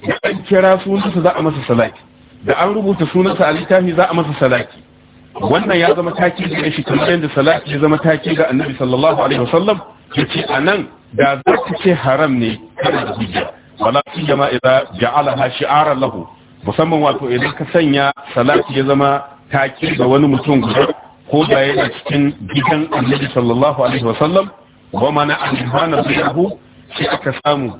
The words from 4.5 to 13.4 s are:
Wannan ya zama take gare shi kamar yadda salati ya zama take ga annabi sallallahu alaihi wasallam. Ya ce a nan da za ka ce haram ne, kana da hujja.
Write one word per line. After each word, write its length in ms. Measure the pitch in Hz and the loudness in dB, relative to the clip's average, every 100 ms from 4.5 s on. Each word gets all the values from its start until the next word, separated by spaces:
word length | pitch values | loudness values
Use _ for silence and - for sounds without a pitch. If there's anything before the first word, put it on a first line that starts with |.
| 123 120 - - _ _ - - | 0 -2 -14 -20 _ _ -20 -20
Wannan 420 | - - - 220 185 | -6 0 0 2 2
ya 160 | 170 | 2
zama 180 | - 175 | 2 0
take 360 | - 180 175 165 | 0 -2 0 -6
gare 220 | 156 151 | -2 -4
shi 100 | 151 | -4
kamar 280 | 143 143 151 | -2 0 0
yadda 180 | 175 151 | 0 -2
salati 360 | 143 139 165 - | 0 2 2 -2
ya 60 | 147 | -2
zama 200 | 151 151 | 2 2
take 360 | 160 156 180 | 2 0 0
ga 140 | 156 160 | 0 0
annabi 260 | 131 147 131 | 0 -2 -4
sallallahu 420 | 127 127 156 160 | -2 2 2 2
alaihi 180 | - 135 | 0 0
wasallam. 360 | 127 165 190 208 - - - | 0 0 2 -2 -4 -20 -10
Ya 120 | - 143 | -4 -4
ce 160 | - | -4
a 160 | - 131 | -4 -2
nan 280 | 151 202 - - _ | 0 -2 -4 -14 _
da 220 | 107 139 139 | 0 0 0
za 200 | 135 370 | 0 0
ka 160 | - - | -2 -2
ce 120 | 196 | 0
haram 420 | 170 123 131 156 131 | 2 2 2 2 0
ne, 200 | 113 107 - - | -2 -4 -12 -6
kana 280 | - - | -2 -2
da 80 | - | -4
hujja. 360 | - 113 - | -6 -6 -6